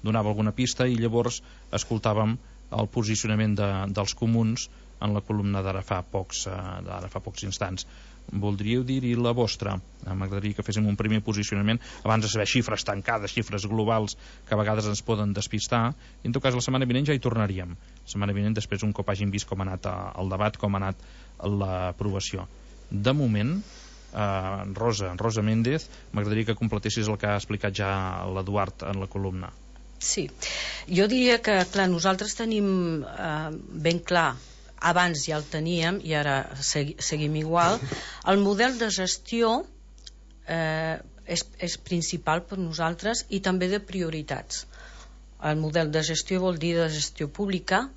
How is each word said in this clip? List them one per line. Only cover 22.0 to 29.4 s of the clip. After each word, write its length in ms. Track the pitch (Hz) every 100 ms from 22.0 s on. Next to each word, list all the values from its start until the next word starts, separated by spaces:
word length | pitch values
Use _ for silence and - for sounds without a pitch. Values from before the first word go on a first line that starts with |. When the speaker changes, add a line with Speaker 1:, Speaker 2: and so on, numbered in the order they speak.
| 101 98 - 95 95 - - - -
Speaker 1:
De 240 | 101 107
moment, 420 | 143 131 104 117 185
eh, 1120 | 208 - - - - - 101 98 92 98 98
Rosa, 400 | 98 117 101 92 90
Rosa 260 | 113 110 107
Méndez, 420 | 113 113 156 - - -
m'agradaria 340 | 104 104 107 110
que 100 | 104
completessis 520 | 110 104 107 110 107
el 100 | 104
que 60 | 104
ha 100 | 101
explicat 380 | - 104 104 98
ja 180 | 98 98 92 92 95
l'Eduard 500 | 95 95 101 95 - 73
en 100 | 98
la 80 | 95
columna. 440 | 101 98 92